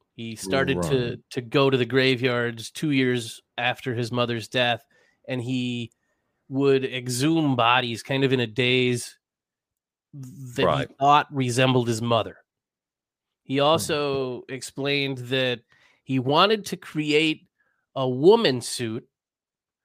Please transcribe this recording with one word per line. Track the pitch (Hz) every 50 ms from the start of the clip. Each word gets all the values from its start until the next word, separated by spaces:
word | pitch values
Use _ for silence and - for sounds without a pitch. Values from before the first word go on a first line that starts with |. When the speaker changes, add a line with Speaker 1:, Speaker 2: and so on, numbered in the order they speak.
| _ _ _
Speaker 1:
He | - 117 113 113
started | - - 95 139 135 135 135 - 175 -
to, | 156 143 127 120 120
Speaker 2:
Right. | - - - _
Speaker 1:
to | - 135
go | 120 113 113 143 139 135
to | 131 123
the | 123
graveyards | 117 123 135 131 131 131 117 123 131 120 120 120 120 120 113 113 -
two | - - 165 156
years | 143 135 131 127 123 120 113 113 - - - _ _ -
after | 120 123 120 - - 135 117
his | 120 123 110
mother's | 123 123 120 117 120 113 107 -
death, | - 127 123 120 117 110 - _ _ _ _ _ _ _ _ -
and | 131 127
he | 113 127 131 127 123 123 123 120 117 113 - _ _ _ _ _ _ _ _ _ _ _
would | 139 135 139 139 135 135 127
exhume | 113 120 127 123 123 123 120 135 156 165 165 156 143 131
bodies | 120 113 117 123 127 123 120 117 101 -
kind | - 135 135 139
of | 127
in | 131 127
a | 120
daze | 113 107 123 123 123 127 127 127 123 123 120 - - - _ _ _ _ _ _ _ _ _ _ _ _ _ _ _ _ _ _ _ -
that | 143 131 127 - 135 135 123 120 135 -
Speaker 2:
Right. | 87 73 71 73 -
Speaker 1:
he | -
thought | _ 135 143 143 147 - - 147
resembled | 139 127 123 117 123 131 131 127 127 120 117
his | 117 107
mother. | 120 117 117 110 98 90 82 - _ _ _ _ _ _ _ _ _ _ _ _ _ _ _ _ _ _ _ _
He | _ - 131 139
Speaker 2:
Hmm. | 139
Speaker 1:
also | 147 160 160 - - 160 147 147 143 139 135 131 127 123 107 - -
explained | 131 131 - - - 143 135 143 143 143 139 135 139 127 123 120
that | 131 131 131 127 123 117 - _ _ _ _ _ _ _ _
he | - 131 131
wanted | 120 135 143 160 185 208 220 214 180 -
to | 185 170
create | - - - 156 151 151 147 151 160 156 156 - _ _ _ _ _ _ _ _ _ _ _
a | 135 131 131
woman | 127 127 147 180 220 233 220 156 131 123
suit | 117 - - - 123 110 110 110 - _ _ _ _ _ _ _ _ _ _ _ _ _ _ _ _